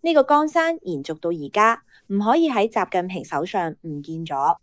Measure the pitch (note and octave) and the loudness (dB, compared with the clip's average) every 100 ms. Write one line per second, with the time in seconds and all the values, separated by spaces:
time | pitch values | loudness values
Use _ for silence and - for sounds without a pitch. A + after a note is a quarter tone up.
0 | E4 D4+ C4 D4 D#4 E4 E4 E4 - D3+ | 4 4 6 4 4 2 0 -2 -6 -6
1 | C#3+ D#3 E3+ E3+ C#3 G#3 A3 A#3 _ _ | -6 -6 -4 -6 -4 2 2 2 _ _
2 | _ G3+ G#3 D#4 D#4+ A#3 A3 A3+ F3+ F#3 | _ -2 2 2 2 0 0 0 -2 -2
3 | F#3 F#3 - D3 F3 G3 E3 - E3 D3 | -2 -8 -6 -6 -4 -4 -4 -6 -10 -10
4 | D3 D#3+ E3 C#3 D3 - | -10 -10 -6 -2 0 0